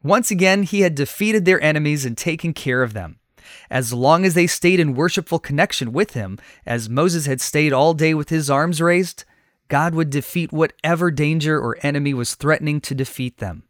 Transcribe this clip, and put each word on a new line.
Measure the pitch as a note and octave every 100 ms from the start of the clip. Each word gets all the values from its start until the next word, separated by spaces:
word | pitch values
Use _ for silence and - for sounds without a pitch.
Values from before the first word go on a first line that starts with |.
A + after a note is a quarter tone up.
Once | C#3 G#3+ A#3
again, | F#3+ F#3+ G3
he | G3 G3+
had | F#3
defeated | C#3+ C#3 - G#3+ A3
their | F3+ F#3
enemies | D3+ D3+ D3+ D3+ C3
and | A2+
taken | F3 E3 E3
care | D#3 C3+ B2+
of | B2
them. | G#2+ E2+ - _ _ - - -
As | B2+ A#2+
long | A#2+ C3 E3
as | F#3+
they | E3+ F3
stayed | - F3 F#3
in | D#3
worshipful | B2+ F3 F#3+ E3 E3
connection | - C#3+ G3 - A#2+
with | C3+ G#3+
him, | A#2+ G2 G2 - -
as | - A#2+ A2
Moses | B2 F3 E3+ C#3+
had | C3
stayed | - D3 D3+
all | C3+ D3+
day | D#3+ D#3+
with | D#3 D3+
his | D#3+ C#3+
arms | C#3 E3 D#3
raised, | E3 F3 F#3 - - _ _ _ _
God | C#3+ E3 D#3+
would | D#3
defeat | C#3+ - F3+ D#3+
whatever | D#3 D#3+ - D#3 E3+ F3
danger | D3 D3 D#3+ D3+ D3+
or | A#2+ A2+
enemy | C#3+ C#3+ C#3+
was | C3 A#2+ -
threatening | C#3+ D#3+ D3+ D3
to | -
defeat | C3+ C3+ - B2 _
them. | G2+ F2